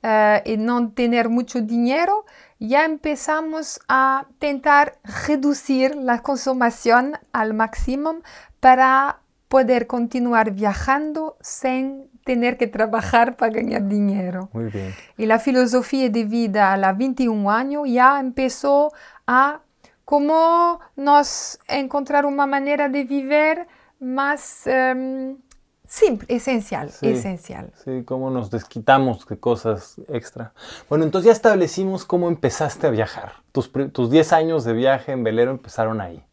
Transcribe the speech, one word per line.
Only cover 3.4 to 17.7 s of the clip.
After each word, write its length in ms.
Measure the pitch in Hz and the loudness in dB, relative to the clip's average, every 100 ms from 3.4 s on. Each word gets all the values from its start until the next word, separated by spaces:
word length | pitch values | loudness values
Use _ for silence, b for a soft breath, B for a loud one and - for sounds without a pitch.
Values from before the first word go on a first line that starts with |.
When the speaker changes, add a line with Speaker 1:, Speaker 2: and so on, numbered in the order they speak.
| 320 311 302 - - | -4 -8 -8 -12 -2
Speaker 1:
a 360 | 262 262 269 269 | 0 2 0 -6
intentar 680 | _ 294 277 294 285 294 - - - - | _ -6 -2 4 4 4 -2 -14 -10 -2
reducir 680 | 294 285 277 - 262 262 294 | 0 0 -2 -2 0 0 0
la 260 | 254 240 | -2 -2
consumación 920 | - 269 269 262 240 226 233 233 262 302 _ | -2 -4 -2 0 0 0 2 4 2 -8 _
al 200 | 240 220 | -4 -4
máximo 640 | 214 220 - - 269 302 330 B B B _ | -2 -2 -2 -4 -2 -4 -6 B B B _
para 580 | 262 254 262 269 277 - _ _ _ | 6 6 6 4 2 -4 _ _ _
poder 360 | 269 247 247 233 | 2 4 2 0
continuar 640 | 247 233 254 240 233 220 | -4 -4 -2 0 2 0
viajando 840 | 196 208 202 - 277 302 302 311 - | 0 -2 -2 -2 -2 -2 -6 -8 -10
sin 680 | - - 262 254 269 269 269 _ - | -16 -6 -4 -4 -4 -8 -18 _ -4
tener 320 | 247 240 247 | 0 0 -2
que 100 | 226 | -4
trabajar 680 | 214 220 220 - 233 233 240 | -2 -2 -2 0 2 2 0
para 160 | 226 | -2
ganar 340 | 220 240 220 196 | -2 -4 -2 -2
dinero. 640 | 208 202 196 180 185 190 | 0 0 -2 -4 -8 -8
Speaker 2:
Muy 120 | 113 113 | -8 -6
bien. 220 | 104 95 95 B - | -6 -10 -12 B -6
Speaker 1:
Y 80 | 220 | 0
la 140 | 226 | 2
filosofía 680 | 226 254 247 247 247 269 262 | 2 2 2 2 0 -2 0
de 140 | 226 | 0
vida 480 | 214 233 226 202 196 | -2 -2 0 2 2
a 40 | 196 | 4
la 160 | 190 | 0
veintiún 560 | 190 269 254 247 220 202 | 0 -2 0 0 0 0
años 340 | 214 262 | 0 0